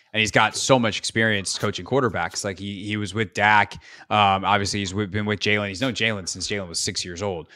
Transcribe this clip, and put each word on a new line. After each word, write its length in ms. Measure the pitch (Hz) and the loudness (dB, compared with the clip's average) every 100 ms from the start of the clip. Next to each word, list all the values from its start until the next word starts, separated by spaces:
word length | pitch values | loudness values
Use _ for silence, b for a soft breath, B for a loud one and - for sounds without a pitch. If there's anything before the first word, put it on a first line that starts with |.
| b | b
and 80 | 110 | 0
he's 100 | 107 | 2
got 240 | 127 110 - | 4 4 2
so 240 | - 135 | 2 4
much 180 | 113 95 | 4 -2
experience 600 | - 113 113 101 92 - | -2 0 2 2 -2 -4
coaching 260 | 104 101 | -4 -4
quarterbacks. 640 | 90 131 123 90 85 - 101 | -2 0 0 -2 -4 -4 -8
Like, 140 | 92 | -8
he, 260 | 101 101 104 | -10 -10 -6
he 100 | 107 | -4
was 180 | 101 | -4
with 200 | 104 104 | -4 -4
Dak. 400 | - 104 104 101 - B B B | 2 6 6 4 -4 B B B
Um, 360 | 107 101 95 95 | 4 4 4 4
obviously, 340 | 101 98 104 | 2 2 -2
he's 140 | 98 | -4
with, 180 | 95 104 | -4 -2
been 140 | 104 104 | -2 -2
with 140 | 104 | -2
Jalen. 300 | 104 104 101 | 0 0 -2
He's 120 | 92 | -4
known 140 | 131 107 | -4 0
Jalen 340 | 113 104 87 | 0 0 -6
since 180 | 98 85 | -8 -6
Jalen 220 | 104 90 | -4 -4
was 100 | 82 | -4
six 240 | - 95 | -4 -4
years 180 | 92 85 | -8 -6
old. 280 | 101 87 - | -4 -6 -10